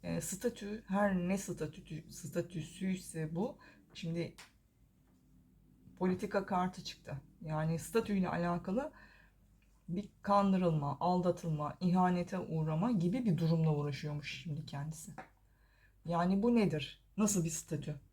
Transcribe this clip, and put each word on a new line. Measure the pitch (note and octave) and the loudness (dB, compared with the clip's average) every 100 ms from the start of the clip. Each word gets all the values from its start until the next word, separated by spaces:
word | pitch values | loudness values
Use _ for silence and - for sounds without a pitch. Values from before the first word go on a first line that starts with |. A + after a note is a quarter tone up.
Ee, | F3 E3+ | -4 -4
statü, | D#3+ F#3 B3 A#3 G3+ G#3+ - | -4 -4 -4 -4 -10 -10 -4
her | F#3+ G3+ F#3 | 0 2 2
ne | F3 G3 | 0 -2
statü, | - - D#3 - - D#3 - | -4 -6 -6 -8 -12 -12 -12
statüsüyse | - D3+ E3+ E3+ E3+ D3+ - F#3+ F#3 - E3 D#3 E3 | -14 -6 -4 -4 -6 -10 -6 -4 -4 -6 -6 -4 -2
bu. | A#3 - - - _ | -4 -4 -20 -20 _
Şimdi | - E3 E3 E3 - - _ _ _ _ _ _ _ _ - _ _ _ _ - - | -10 -6 -4 -6 -8 -20 _ _ _ _ _ _ _ _ -20 _ _ _ _ -20 -2
politika | F#3 F#3 G3+ G3+ F#3+ | 0 0 0 -2 0
kartı | F#3 F#3 - | 0 0 -4
çıktı. | - - - C#3 - - | -14 -14 -10 -12 -12 -16
Yani | D#3 D#3 D#3 E3 | -6 -2 0 -2
statüyle | - A3+ A3 G3+ F3+ | 0 -2 0 0 0
alakalı | E3+ F3 F3 F3+ G#3 D4 - - - - _ _ _ _ _ - | 0 0 0 0 -2 -2 -10 -20 -20 -20 _ _ _ _ _ -8
bir | F3 G3+ _ | -6 -6 _
kandırılma, | - G3+ G3 F#3+ F3+ D#3 C#3+ C#3 | 4 4 6 6 4 4 0 0
aldatılma, | F3 F3+ F3+ F3 E3+ D3+ D3 - | 2 4 4 2 0 -2 -2 0
ihanete | F3+ F3+ F3+ F3+ F3 F#3 | 2 4 6 4 0 -4
uğrama | - D#3+ D#3 D#3 A3 | -2 0 0 2 2
gibi | A3 F3 A#3+ A#3 | 2 2 2 2
bir | D#3+ | 4
durumla | D#3+ E3 D#3+ D3 | 4 4 4 4
uğraşıyormuş | D3 C#3 D3+ D3 - - | 0 -4 -4 -6 -6 -10
şimdi | F3 D3 - | -8 -8 -8
kendisi. | C#3+ D3+ - - - - _ _ _ _ _ _ _ D#3+ | -8 -8 -8 -12 -16 -18 _ _ _ _ _ _ _ -4
Yani | E3+ F3+ G3 | 0 2 4
bu | A#3 A#3 | 4 6
nedir? | F#3+ D3+ C#3 - _ - | 4 2 -6 -12 _ 0
Nasıl | G#3 G3 E3 | 2 2 0
bir | |
statü? | - - D3+ - D3 - | -4 -6 -6 -4 -10 -12